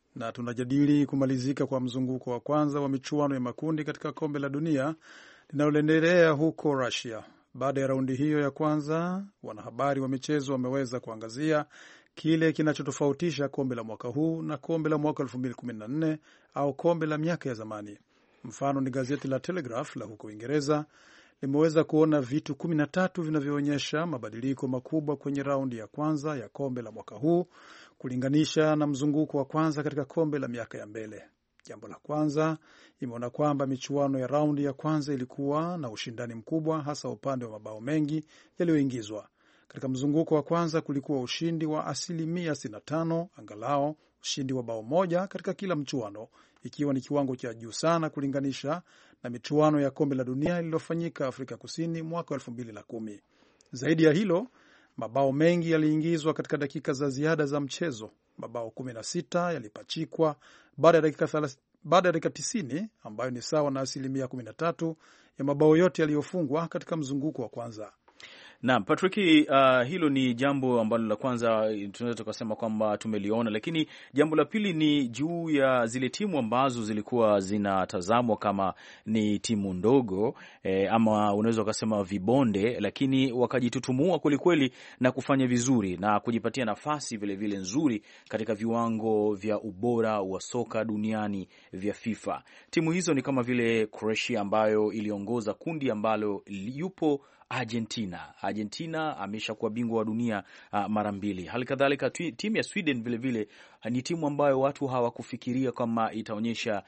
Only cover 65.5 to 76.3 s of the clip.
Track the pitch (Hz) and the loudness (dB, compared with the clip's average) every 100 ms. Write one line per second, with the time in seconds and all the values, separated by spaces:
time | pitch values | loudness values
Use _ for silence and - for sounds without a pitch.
65.5 | 143 156 156 180 175 151 147 139 185 147 | 6 8 8 6 4 2 2 0 -2 0
66.5 | 147 165 175 - 165 135 139 151 135 110 | -2 -2 -6 -4 -4 -2 -2 -4 -4 -8
67.5 | 120 117 110 104 _ _ - - - - | -8 -10 -10 -14 _ _ -20 -20 -20 -20
68.5 | - 120 123 92 143 185 208 175 156 147 | -4 2 2 4 2 2 4 8 8 8
69.5 | 135 135 127 123 180 156 135 131 117 139 | 6 8 6 4 2 2 2 2 2 2
70.5 | 143 131 120 110 117 113 107 135 117 117 | 2 2 2 2 2 2 0 0 0 2
71.5 | 110 110 107 101 - 120 117 107 104 113 | 4 2 -2 -6 -6 -6 -4 -6 -6 -6
72.5 | 107 113 107 107 104 113 107 101 110 117 | -4 -2 0 0 0 -2 -4 0 0 0
73.5 | 110 170 160 151 - - 135 156 156 147 | -2 -2 -2 -2 -6 -4 2 4 4 2
74.5 | 220 208 160 151 147 123 113 156 170 165 | 2 0 2 4 4 0 -2 -4 -2 0
75.5 | 143 135 127 117 127 127 - 208 | 4 4 4 2 0 -2 -2 -2